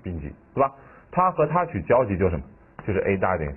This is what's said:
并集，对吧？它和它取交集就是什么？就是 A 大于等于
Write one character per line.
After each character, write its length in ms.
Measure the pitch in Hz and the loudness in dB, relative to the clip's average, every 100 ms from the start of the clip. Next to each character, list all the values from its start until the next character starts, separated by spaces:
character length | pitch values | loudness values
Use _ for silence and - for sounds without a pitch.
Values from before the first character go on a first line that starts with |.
并 160 | 92 85 | -8 -8
集， 140 | 73 69 _ | -10 -14 _
对 80 | - | -2
吧？ 80 | 135 - - - - | -2 -2 -20 -20 -8
它 200 | - 185 | 0 0
和 140 | 170 147 | 2 2
它 200 | 170 170 | 2 -2
取 140 | 98 | -4
交 200 | 76 123 | 2 4
集 140 | 120 92 | 4 2
就 80 | 92 | 0
是 60 | |
什 60 | 82 | 0
么？ 60 | - - - - - | -8 -18 -20 -12 -4
就 60 | |
是 80 | 92 | -2
A 160 | - 98 | 0 0
大 180 | 95 90 | 0 -2
于 40 | |
等 80 | |
于 60 | 76 | -4